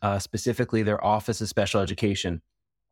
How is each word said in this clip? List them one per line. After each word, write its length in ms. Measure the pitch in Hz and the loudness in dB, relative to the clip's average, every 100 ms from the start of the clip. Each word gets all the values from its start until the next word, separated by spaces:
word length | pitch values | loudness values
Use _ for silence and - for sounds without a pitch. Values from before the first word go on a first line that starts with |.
uh, 160 | 104 101 | 0 0
specifically 640 | - 110 - 110 120 110 | -2 -4 -2 0 0 2
their 200 | 107 104 | 2 0
Office 380 | 104 107 - 110 | 2 0 0 -4
of 80 | 107 | -2
Special 320 | - 98 104 | 0 2 2
Education. 640 | 95 110 101 98 90 82 - _ _ _ _ | 0 0 0 0 -2 -4 -8 _ _ _ _